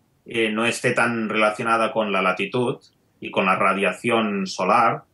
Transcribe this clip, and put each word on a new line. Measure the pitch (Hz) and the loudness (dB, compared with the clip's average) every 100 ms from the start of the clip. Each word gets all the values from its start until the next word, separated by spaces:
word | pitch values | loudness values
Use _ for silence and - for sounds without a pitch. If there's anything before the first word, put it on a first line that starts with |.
| _ _ - | _ _ -6
eh, | 117 110 | -2 0
no | 107 117 | 0 -2
esté | - 127 | 0 0
tan | 123 117 117 107 | 0 0 0 -2
relacionada | 107 107 107 117 113 110 | 2 2 0 0 2 2
con | 113 104 | 0 0
la | 95 | 0
latitud | 92 90 98 127 120 80 - _ _ _ | 0 0 -2 -2 -2 -4 -10 _ _ _
y | 110 | -6
con | 110 95 | 0 2
la | - | 2
radiación | 98 98 95 90 117 113 107 101 95 | 2 2 0 -2 0 0 0 -2 -4
solar, | - 92 117 117 - - | -2 2 2 2 -2 -8